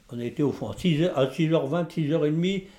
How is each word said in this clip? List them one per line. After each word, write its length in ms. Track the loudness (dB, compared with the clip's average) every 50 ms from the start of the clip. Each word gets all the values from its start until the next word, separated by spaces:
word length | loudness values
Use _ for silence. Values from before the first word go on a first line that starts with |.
| _ -12
on 80 | -8 -6
était 220 | -6 -4 0 0 0
au 80 | 0
fond. 180 | 0 -2 -4 -8
À 60 | -4
six 260 | 0 2 2 4 4 2
heures, 120 | 2 2 2
à 100 | 0 2
six 220 | 2 0 2 2 2
heures 140 | 2 0
vingt, 240 | 0 -2 -2 -4 -4
six 200 | -4 -2 -2 0
heures 140 | 0 2 2
et 60 | 2
demie, 320 | 2 2 0 0 -2 -4 -6 -10 -16